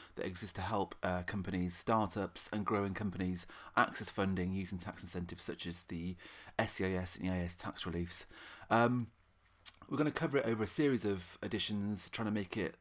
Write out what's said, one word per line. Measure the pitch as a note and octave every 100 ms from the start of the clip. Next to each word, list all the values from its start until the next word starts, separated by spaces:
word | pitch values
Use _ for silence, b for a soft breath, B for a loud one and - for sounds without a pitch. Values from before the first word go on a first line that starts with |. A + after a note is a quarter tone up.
| B -
that | -
exist | F2+ G#2 -
to |
help, | F#2+ G#2+ F2+ -
uh, | F#2+ F2+
companies, | F2 G2+ F#2 F#2 F2+ -
startups | - A2+ G2+ A2 F#2+ - -
and | G#2+ G2
growing | G#2+ G2+
companies | F#2 G#2 F2 F2+ F2 - B B -
access | - - -
funding | - G2 F#2 F2+
using | F#2+ F#2 F#2
tax | F2 -
incentives | F2 F#2 F2 F2
such | - -
as | F2 E2+
the | - F2 E2+ F2+ B B B -
S | A2
C | - F#2+
I |
S | F#2 F#2 -
and | F#2
E |
I | F#2
S | F2
tax | - F2 - F2+
reliefs. | F2 E2+ - - B B B B
Um, | A2+ A#2+ B2 A#2 - _ _ _ _ - - -
we're | C#3+
gonna | D3+
cover | - D#3+ C#3
it | A#2
over | A2+
a | G#2+
series | - D3 B2
of | G#2 G2 F2+ -
editions, | G#2+ G#2 - G#2 G2+ G#2 -
trying | - A2
to |
make | G#2 F#2+ A2+
it | F2 -